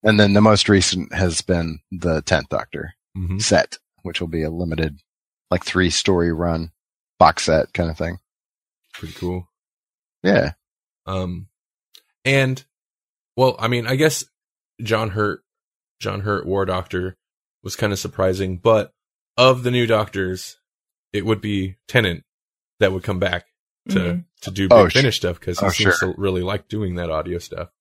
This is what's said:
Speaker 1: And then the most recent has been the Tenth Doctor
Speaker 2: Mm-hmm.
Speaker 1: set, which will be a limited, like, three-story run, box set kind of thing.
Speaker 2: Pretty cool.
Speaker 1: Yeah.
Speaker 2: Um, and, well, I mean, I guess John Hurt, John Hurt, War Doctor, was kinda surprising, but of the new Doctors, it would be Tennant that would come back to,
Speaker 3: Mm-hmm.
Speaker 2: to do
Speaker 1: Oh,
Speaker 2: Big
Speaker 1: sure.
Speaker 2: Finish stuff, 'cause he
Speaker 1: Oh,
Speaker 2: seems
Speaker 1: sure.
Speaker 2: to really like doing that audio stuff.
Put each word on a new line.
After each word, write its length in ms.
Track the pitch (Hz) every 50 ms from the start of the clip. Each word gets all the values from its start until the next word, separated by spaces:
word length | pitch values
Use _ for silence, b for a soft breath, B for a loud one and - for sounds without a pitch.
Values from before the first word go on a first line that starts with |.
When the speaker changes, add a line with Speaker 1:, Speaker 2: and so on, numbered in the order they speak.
| -
Speaker 1:
And 160 | 107 107 104
then 140 | 104 101 101
the 80 | 101
most 280 | 107 110 107 101 - -
recent 440 | 104 98 90 - - 90 85 - -
has 280 | 85 95 87 82 -
been 380 | - - 92 85 82 82 80 80 _ _
the 300 | 98 87 82 87 80 76
Tenth 280 | 73 - 80 76 - -
Doctor 440 | - 55 - _ - 73 76 80 - _ _ _ _
Speaker 2:
Mm-hmm. 220 | 98 92 87 92 98
Speaker 1:
set, 400 | 104 - 101 82 - - - - _ _ _ _ _
which 180 | 90 85 -
will 60 | 90
be 160 | 82 80 80 78
a 60 | 78
limited, 480 | 82 85 90 82 80 80 80 78 73 76 _ _ _ _ _ _ _ _ _ _
like, 140 | 90 90 -
three-story 680 | - - 180 92 85 - - - - 95 87 85 85
run, 400 | 82 78 87 85 82 82 82 85 _ _ _ _ _ _ _ _ _
box 260 | _ - 78 80 - -
set 300 | - 80 80 - - _
kind 160 | - 87 82
of 80 | 82
thing. 220 | - 82 85 87 - _ _ _ _ _ _ _ _ _ _ _ _ _ _ _
Speaker 2:
Pretty 200 | - - 80 -
cool. 340 | - 90 87 90 90 87 _ _ _ _ _ _ _ _ _ _ _ _ _ _ _ -
Speaker 1:
Yeah. 280 | 92 98 - - 71 - _ _ _ _ _ _ _ _ _ _
Speaker 2:
Um, 400 | - 95 95 92 90 90 87 92 _ _ _ _ _ _ _ _ _ _ - _ _ _ _ _
and, 400 | 135 139 139 135 127 131 131 - _ _ _ _ _ _ _ _ _ _ _ _ _ _
well, 200 | - 131 131 - -
I 80 | 110
mean, 200 | 113 123 120 117
I 80 | 117 131
guess 280 | 135 156 156 143 - - _ _ _ _ _ _ _ _ _ _ -
John 280 | 113 104 113 107 113 107
Hurt, 340 | 87 107 107 104 78 - _ _ _ _ _ _ _ _ _ _ _ _
John 220 | - 107 98 104
Hurt, 240 | 98 107 101 98 -
War 200 | 85 95 98 98
Doctor, 520 | 95 92 92 92 - - 90 90 92 90 _ _ _ _ _ _ _ _ _ _
was 120 | 92 -
kinda 220 | - 113 104 98
surprising, 600 | 95 - - - - 92 92 92 95 98 92 92
but 360 | 87 _ 113 113 107 98 - _ _ _ _ _ _ _ _ _
of 280 | - 127 131 131 123 120
the 80 | 123
new 140 | 123 123 120
Doctors, 720 | 113 113 107 107 - - 98 95 92 92 92 - - - _ _ _ _ _ _ _ _ _ _ _
it 140 | - 104 87
would 160 | 110 110 98
be 340 | - 107 104 98 95 95 92 _ _
Tennant 360 | - - 131 117 92 85 - _ _ _ _ _ _ _ _ _ _ _ _
that 120 | 107 95 95
would 100 | 92 -
come 160 | - 101 90
back 280 | 98 92 90 87 - _ _ _ _ _ _ _ _ -
to, 100 | 196 -
Speaker 3:
Mm-hmm. 200 | - 175 - - - _ _ _
Speaker 2:
to 100 | - -
do 160 | 95 98 98 92
Speaker 1:
Oh, 120 | - 113 98
Speaker 2:
Big 80 | 85 -
Speaker 1:
sure. 80 | 127
Speaker 2:
Finish 160 | 139 123 101
stuff, 220 | - - 87 87 -
'cause 180 | - - 87 90
he 60 | 101
Speaker 1:
Oh, 40 | 98
Speaker 2:
seems 280 | 92 - 107 95 87
Speaker 1:
sure. 160 | - - 92 92
Speaker 2:
to 60 | -
really 220 | 98 95 92 90 90
like 240 | 92 101 98 - _
doing 260 | - 107 107 92 90
that 140 | 87 87 82
audio 300 | 80 78 78 87 87 87
stuff. 300 | - - - - 82 - _ _